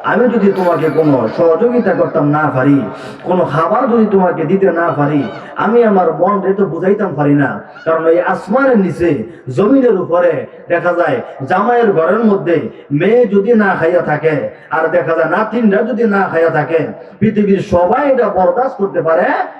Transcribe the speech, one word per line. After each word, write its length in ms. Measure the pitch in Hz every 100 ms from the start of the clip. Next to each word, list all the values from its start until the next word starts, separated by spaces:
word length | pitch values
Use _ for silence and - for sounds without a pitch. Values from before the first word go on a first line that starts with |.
আমি 200 | 123 175 247
যদি 240 | 233 196
তোমাকে 360 | 190 180 160 156
কোনো 380 | 147 156 131 113 -
সহযোগিতা 560 | 165 160 240 240 196
করতাম 340 | 175 156 160 147
না 220 | 151 147
পারি, 280 | 131 143 139 101 - - -
কোনো 220 | 147 180
খাবার 380 | 147 151 165 214 254
যদি 160 | 233 208
তোমাকে 380 | 196 180 156
দিতে 280 | 151 190 185
না 140 | 165 170 147
পারি, 260 | 143 151 113 - - -
আমি 280 | 202 240
আমার 280 | 226 190 165
মন 280 | 156 - 196
রে 140 | 190
তো 100 | 196 190
বুঝাইতাম 480 | 165 185 202 196
পারি 200 | 143 147
না। 260 | 143 135 104 - -
কারণ 220 | 165 160 165
এই 140 | 170
আসমানের 580 | 175 185 - 240 269 233
নিচে, 460 | 180 139 170 135 110 - -
জমিনের 480 | 127 214 269 240 190
উপরে 500 | 139 175 175 147 110 - -
দেখা 240 | 170 170
যায়, 280 | 170 165 123 - - 135
জামাইয়ের 460 | 185 220 240 220
ঘরের 320 | 160 160 214
মধ্যে 440 | 220 190 151 156 110 - -
মেয়ে 340 | 143 190 240 226
যদি 280 | 196 196
না 220 | 226 202 160
খাইয়া 240 | 165 175
থাকে, 320 | 156 151 160 147 - - -
আর 180 | 156 160
দেখা 260 | 175 160 165
যায় 140 | 156
নাতিনরা 520 | 190 214 226 220 202
যদি 220 | 233 220
না 240 | 226 202 180
খাইয়া 200 | 156 165
থাকে, 300 | 151 156 165 139 - - -
পৃথিবীর 400 | 220 208 196 190
সবাই 540 | - 175 180 262 285
এটা 160 | 254 208
বরদাস্ত 480 | 185 180 220 269 -
করতে 220 | 196 165
পারে 240 | 156 160 240 359 359